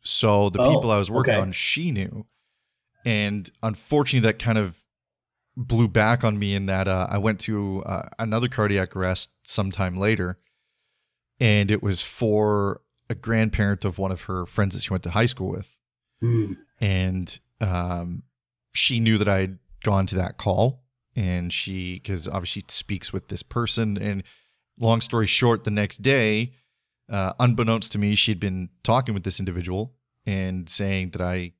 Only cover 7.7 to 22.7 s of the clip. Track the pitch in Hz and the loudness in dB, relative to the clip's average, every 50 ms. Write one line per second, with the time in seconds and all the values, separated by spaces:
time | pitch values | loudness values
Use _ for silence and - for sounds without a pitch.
7.7 | 95 95 - - 95 90 - - - - 113 113 107 117 120 127 127 - 107 104 | -4 -6 -6 -6 -6 -6 -6 -10 -8 -8 -4 -2 0 0 0 -2 0 0 0 2
8.7 | 101 98 92 90 - 95 92 92 92 - - - _ _ _ - - - 104 95 | 2 0 0 -2 -2 -2 0 0 0 0 -2 -4 _ _ _ -2 -2 0 0 -2
9.7 | 95 - 98 92 90 92 98 107 113 98 92 90 90 _ _ _ _ _ _ _ | -2 -2 -2 -2 -2 0 0 0 2 0 0 -4 -6 _ _ _ _ _ _ _
10.7 | _ _ _ _ _ _ _ _ _ _ _ _ _ _ 123 110 104 104 101 98 | _ _ _ _ _ _ _ _ _ _ _ _ _ _ 2 4 4 4 4 2
11.7 | 107 101 - 104 95 87 - - - - 123 110 107 107 107 107 104 104 101 101 | 2 0 2 -2 -2 -2 -4 -6 -4 -2 0 2 2 4 4 2 2 2 0 -2
12.7 | - - _ _ _ _ _ _ 117 - - 110 113 110 110 107 - - 107 101 | -4 -6 _ _ _ _ _ _ -10 -8 -4 0 2 2 2 2 2 2 2 2
13.7 | 101 92 - 101 85 - 95 95 92 85 - - 95 92 87 - - - 101 98 | 2 0 -2 -4 -2 -2 -4 -4 -4 -6 -6 -6 -6 -6 -6 -4 0 0 0 0
14.7 | 92 95 - - 98 92 - - 85 104 117 120 - - 95 95 - 87 95 - | 0 -4 -4 -2 -4 -4 -4 -2 0 2 2 2 0 -2 -4 -4 -4 -6 -8 -12
15.7 | _ _ _ _ _ _ _ _ _ _ - 117 117 113 107 98 95 - - _ | _ _ _ _ _ _ _ _ _ _ 0 0 2 2 0 -2 -6 -12 -14 _
16.7 | _ _ 113 101 95 92 92 92 92 92 90 82 - - _ _ _ _ 110 98 | _ _ 0 2 2 2 2 0 0 -2 -4 -6 -10 -14 _ _ _ _ -2 -2
17.7 | 90 87 90 90 87 85 85 87 87 - - _ _ _ _ _ _ _ _ _ | 0 -2 -2 -2 -4 -4 -6 -8 -8 -10 -12 _ _ _ _ _ _ _ _ _
18.7 | _ - - - 127 117 113 113 110 104 104 101 98 95 95 92 95 90 _ _ | _ 0 0 2 2 2 4 4 4 4 4 4 2 2 2 -2 -4 -10 _ _
19.7 | - - - 110 101 95 95 92 - 92 90 - - _ - 104 92 - 107 127 | -20 -4 -2 2 2 2 2 2 0 -2 -2 -2 -4 _ -2 0 2 2 2 2
20.7 | 131 - _ _ _ _ _ _ _ - 101 90 90 90 87 87 - - - - | 0 -4 _ _ _ _ _ _ _ -2 0 0 0 0 -2 -4 -4 -6 -6 -6
21.7 | 95 95 92 90 90 90 _ - 95 87 78 - - 95 87 87 - 104 - - | -6 -6 -6 -6 -8 -8 _ -6 -6 -6 -6 -6 -6 -6 -6 -6 -8 -8 -6 -4